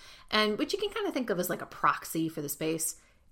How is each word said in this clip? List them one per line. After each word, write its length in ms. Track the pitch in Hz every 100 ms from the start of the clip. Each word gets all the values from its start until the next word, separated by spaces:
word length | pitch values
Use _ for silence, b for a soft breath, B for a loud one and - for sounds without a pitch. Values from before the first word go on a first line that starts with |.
| B B -
and 260 | 214 214 214
which 140 | 302
you 80 | 403
can 100 | 403
kinda 220 | 453 392
think 180 | 294 233
of 100 | 180
as, 100 | -
like, 120 | -
a 60 | -
proxy 600 | - 151 - - 165 160
for 120 | 156
the 80 | 143
space, 460 | - 160 160 - b b b b